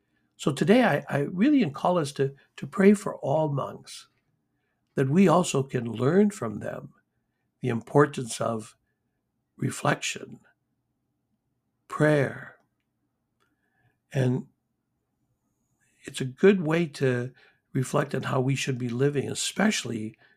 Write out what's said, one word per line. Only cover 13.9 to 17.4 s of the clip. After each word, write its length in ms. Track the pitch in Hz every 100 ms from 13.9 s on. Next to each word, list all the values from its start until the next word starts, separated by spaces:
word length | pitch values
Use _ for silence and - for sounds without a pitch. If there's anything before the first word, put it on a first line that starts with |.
| _ _
and 360 | 135 127 127 - _ _ _ _ _ _ _ _ _ _ _ _ _ _ _
it's 160 | - -
a 60 | 131
good 340 | 127 190 196
way 260 | 151 170 165
to 440 | - 131 123 123 -